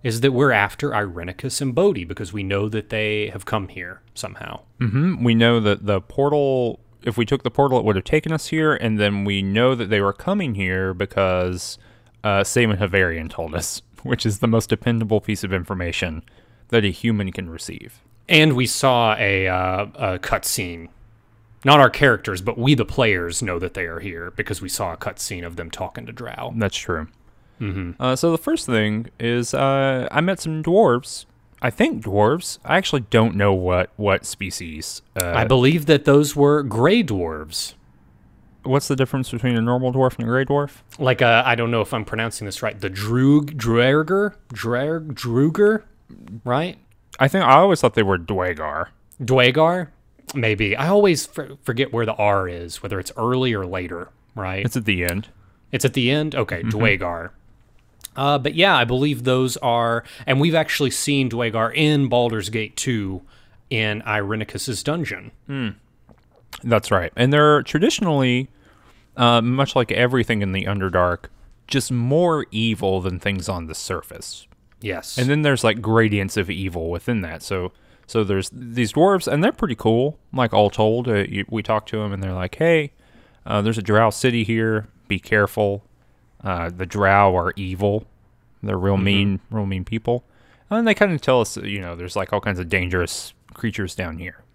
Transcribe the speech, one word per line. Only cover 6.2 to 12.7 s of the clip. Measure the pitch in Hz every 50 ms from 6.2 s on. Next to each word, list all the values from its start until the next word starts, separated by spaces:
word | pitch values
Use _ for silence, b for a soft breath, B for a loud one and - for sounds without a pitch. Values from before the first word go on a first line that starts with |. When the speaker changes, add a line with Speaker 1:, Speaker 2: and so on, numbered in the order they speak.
| 139 143 151 147 143 139 135 127 123 113 - - _ _ _ _
Speaker 2:
if | - 123 110
we | - 117
took | 110 139 131
the | - 123
portal, | - - 139 139 131 120
it | 110
would | 110 104
have | 95 -
taken | - - 156 - 156
us | 160 151 -
here, | - - 156 156 156 143
and | - - 113 110 104
then | 104 101 101 101 98
we | 101 101 98
know | 95 98 98 110 120 127 131
that | 117 117 95
they | 110 101
were | 101 98 98
coming | - - - 196 208 185 139 110
here | 101 98 92 92 92 95 95 92
because, | 87 101 95 - 101 98 92 92 90 90 90 90 87 - - - b b b b b b b b _ -
uh, | 107 101 98 101
Saman | - - 127 120 110